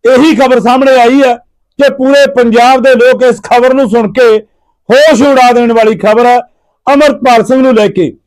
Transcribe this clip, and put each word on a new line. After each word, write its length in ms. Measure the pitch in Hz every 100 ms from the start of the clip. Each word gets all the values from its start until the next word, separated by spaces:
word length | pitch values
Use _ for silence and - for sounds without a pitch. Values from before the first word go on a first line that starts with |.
ਇਹੀ 320 | 226 254 311 240
ਖਬਰ 240 | 262 254
ਸਾਹਮਣੇ 360 | 214 254 269 262
ਆਈ 220 | 233 269
ਹੈ 120 | 262 240 _ _ _ -
ਕਿ 160 | 277
ਪੂਰੇ 320 | - 262 277 277
ਪੰਜਾਬ 560 | 254 233 226 247 262
ਦੇ 120 | 262
ਲੋਕ 280 | 247 247 226
ਇਸ 200 | 247 240
ਖਬਰ 320 | - 240 254
ਨੂੰ 160 | 262 262
ਸੁਣ 220 | 233 214
ਕੇ 260 | 254 240 214 214 _ _ _ -
ਹੋਸ਼ 340 | 247 311 247
ਉਡਾ 300 | 285 269 247
ਦੇਣ 200 | 240 240
ਵਾਲੀ 260 | 226 220 214
ਖਬਰ 280 | 214 220 240
ਹੈ 120 | 247 240 _ _ _ -
ਅੰਮ੍ਰਿਤਪਾਲ 520 | 277 294 - 247 233
ਸਿੰਘ 180 | 202 262
ਨੂੰ 120 | 262
ਲੈ 140 | 220 208
ਕੇ। 280 | 185 151 -